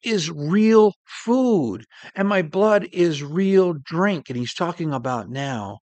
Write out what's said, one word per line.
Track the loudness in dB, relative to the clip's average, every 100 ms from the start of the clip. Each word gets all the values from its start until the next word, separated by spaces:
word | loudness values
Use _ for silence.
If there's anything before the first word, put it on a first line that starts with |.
is | -4 -4 -4
real | -6 -2 2 6 6 6 2 _
food, | -12 -2 0 2 2 0 -4 -12 -20 -16 -4
and | 0
my | 0
blood | 0 0 2 2 0
is | 0 0 0
real | -4 0 2 4 2
drink." | 0 -6 0 0 0 -4
And | -6
he's | -6 -4
talking | -6 -4 -4
about | -4 -4 -6 -6
now | -8 -6 -6 -8 -12